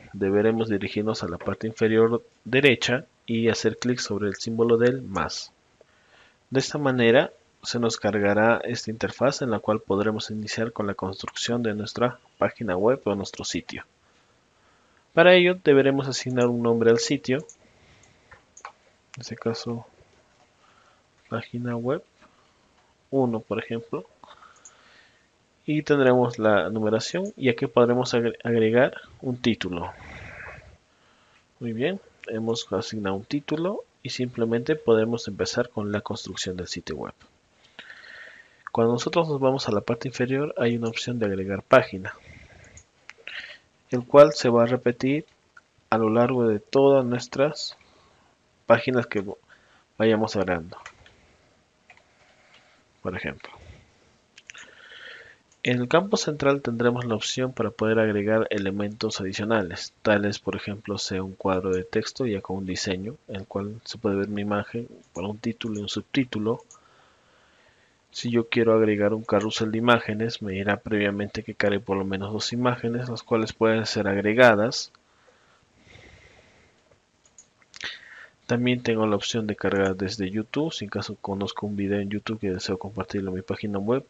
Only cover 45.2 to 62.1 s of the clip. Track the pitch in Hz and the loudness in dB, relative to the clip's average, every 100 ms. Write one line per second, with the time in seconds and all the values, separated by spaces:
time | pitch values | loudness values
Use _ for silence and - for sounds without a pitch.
45.2 | - _ _ _ _ _ _ 110 110 110 | -4 _ _ _ _ _ _ 0 2 4
46.2 | 123 131 117 107 - 139 139 139 123 123 | 2 2 2 0 0 4 6 6 4 -2
47.2 | - 135 139 - - - _ _ _ _ | -4 -2 -2 -2 -12 -14 _ _ _ _
48.2 | _ _ _ _ - 117 - 127 113 107 | _ _ _ _ 2 2 2 -2 -2 -4
49.2 | 98 - _ - _ _ _ - 110 110 | -6 -10 _ -20 _ _ _ 0 2 4
50.2 | 110 104 92 87 85 - - - - _ | 2 0 -2 -2 -6 -14 -20 -20 -20 _
51.2 | _ _ _ _ _ _ _ - _ _ | _ _ _ _ _ _ _ -20 _ _
52.2 | _ _ _ _ _ _ _ _ 98 90 | _ _ _ _ _ _ _ _ -8 -8
53.2 | 80 67 - - - - _ _ _ _ | -8 -10 -14 -20 -20 -20 _ _ _ _
54.2 | _ - - - - - - - - - | _ -20 -20 -20 -20 -20 -20 -20 -20 -20
55.2 | - - _ _ - 123 123 160 196 220 | -20 -20 _ _ -2 0 2 2 2 -2
56.2 | - 151 139 139 135 117 120 123 123 107 | -2 0 2 2 0 0 0 0 -2 -4
57.2 | - - 131 - 107 - 107 113 110 104 | -4 -4 -4 -2 -4 -2 0 2 2 2
58.2 | 101 110 110 104 95 101 104 107 110 - | 2 0 0 -2 -4 -4 -6 -4 -6 -4
59.2 | 95 95 104 113 90 87 - - - 104 | -6 -4 0 0 -2 -6 -12 -4 2 2
60.2 | 101 101 - 95 - 98 - 98 - 95 | 2 -2 -6 -6 -8 -10 -8 -6 -6 -6
61.2 | 95 95 98 92 95 92 92 110 110 | -6 -4 -2 0 0 -2 -2 -2 -2